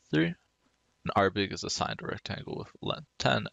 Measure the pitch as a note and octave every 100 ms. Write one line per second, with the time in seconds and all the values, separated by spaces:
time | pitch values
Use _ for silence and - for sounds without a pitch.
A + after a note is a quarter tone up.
0 | - D3+ E3 F3 _ _ _ _ _ _
1 | - - G2 G2+ F#2+ F2+ - - - -
2 | - F2+ - - - - - - - -
3 | - - C3 B2 -